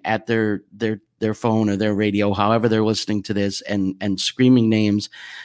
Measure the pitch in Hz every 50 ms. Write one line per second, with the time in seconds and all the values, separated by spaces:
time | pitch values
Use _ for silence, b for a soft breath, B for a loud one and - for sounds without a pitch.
0 | - - 110 110 - - 117 113 110 107 107 98 - _ - 101 113 107 110 101
1 | _ _ _ - 110 110 107 - - 120 110 110 110 104 101 98 110 107 104 98
2 | 107 104 101 104 101 101 101 98 101 104 113 117 110 117 110 110 110 107 110 104
3 | - - 107 104 95 - 110 98 101 101 98 - - - 104 101 95 95 92 -
4 | - 104 98 92 - - - - 127 127 131 123 113 110 110 110 107 104 101 104
5 | 101 - B B B B B B B